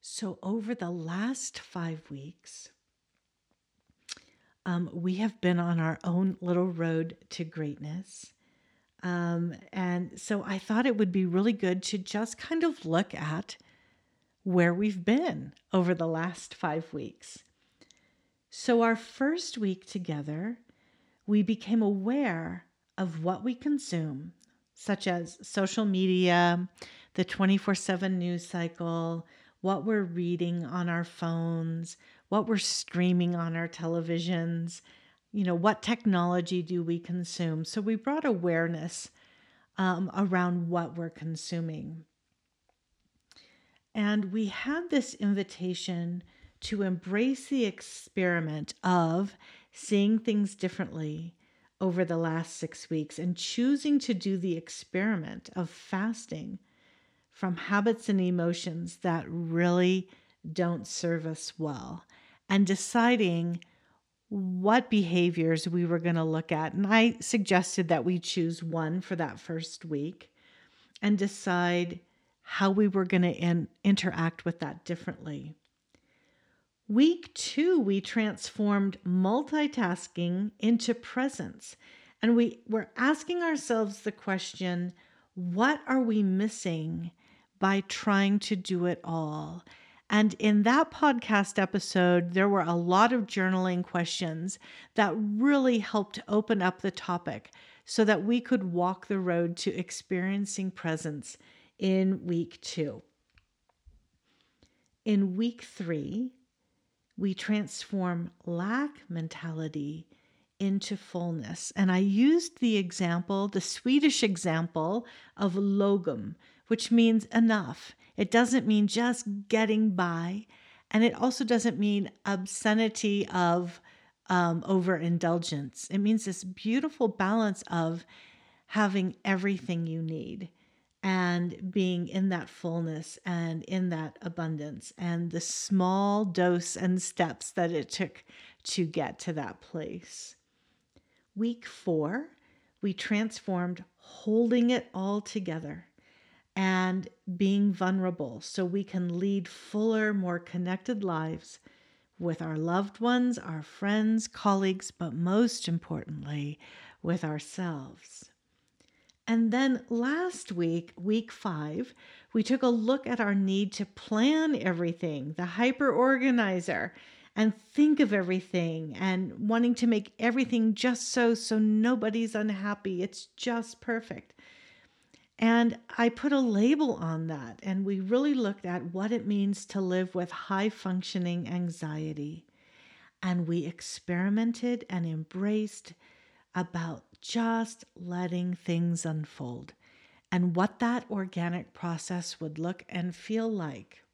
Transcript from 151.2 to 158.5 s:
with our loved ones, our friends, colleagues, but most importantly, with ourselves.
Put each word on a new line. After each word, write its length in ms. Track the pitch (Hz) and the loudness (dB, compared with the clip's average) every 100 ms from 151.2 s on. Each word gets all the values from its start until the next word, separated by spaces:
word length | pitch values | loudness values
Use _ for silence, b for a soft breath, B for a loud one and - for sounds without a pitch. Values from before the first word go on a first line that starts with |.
| 160 - - - b b b b b _ | -2 -6 -12 -20 b b b b b _
with 240 | 170 160 | -4 -2
our 160 | 160 156 | -4 -2
loved 440 | 160 180 202 - | 0 0 0 -2
ones, 380 | 226 247 247 240 | 0 2 2 -2
our 240 | - 160 | -6 -10
friends, 640 | 151 - 202 214 214 220 220 | -10 -6 0 2 2 2 -2
colleagues, 640 | - 208 196 196 190 - | -2 2 2 2 0 -6
but 200 | - 170 | -8 -6
most 540 | 139 170 202 240 - - | -2 2 4 2 2 -4
importantly, 960 | 170 - 160 - 151 139 147 143 151 B B B B | -4 -4 -8 -8 -10 -6 -6 -6 -8 B B B B
with 220 | 170 170 | -4 -2
ourselves. 1040 | 160 151 - - 180 151 127 - - - - _ _ | -2 -6 -8 -6 -6 -6 -10 -18 -20 -20 -20 _ _